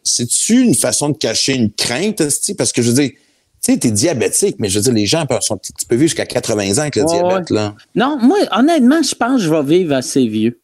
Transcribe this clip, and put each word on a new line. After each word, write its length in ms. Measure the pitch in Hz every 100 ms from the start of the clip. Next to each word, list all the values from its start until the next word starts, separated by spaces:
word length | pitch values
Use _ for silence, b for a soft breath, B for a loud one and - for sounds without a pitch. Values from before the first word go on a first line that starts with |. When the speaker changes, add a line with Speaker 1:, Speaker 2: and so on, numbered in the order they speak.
Speaker 1:
C'est-tu 580 | - - 123 - - 233
une 140 | 247 156
façon 340 | 143 113 147
de 80 | 147
cacher 360 | 123 110 - 135
une 160 | 110
crainte, 500 | - - 120 202 214
esti ? 320 | 151 135 -
Parce 180 | 196 127
que 100 | -
je 80 | 120
veux 60 | 120
dire, 100 | 143 - b b b _
tu 100 | -
sais, 40 | 262
t'es 120 | 131
diabétique, 640 | 104 151 147 98 - 202 -
mais 100 | 107
je 100 | 101
veux 40 |
dire, 100 | 104
les 120 | 113 101
gens 200 | - 151
peuvent, 160 | 113
sont, 160 | - 98
tu 140 | - - -
peux 80 | 117
vivre 120 | 160
jusqu'à 180 | - 101
quatre-vingts 520 | - - 110 98 101
ans 40 |
avec 140 | 151 107
le 60 |
Speaker 2:
Ouais, 100 | 151
Speaker 1:
diabète, 380 | 170 175 190 170
Speaker 2:
ouais. 40 | 107
Speaker 1:
là. 180 | 107 208 b -
Speaker 2:
Non, 220 | 247 302
moi, 160 | 233 403 320
honnêtement, 500 | 190 269 339 240 320
je 120 | 311 -
pense 220 | 240 262
que 60 | 175
je 20 |
vais 100 | 160
vivre 300 | 139 175 180 135
assez 320 | 123 - 123
vieux. 320 | 107 110 117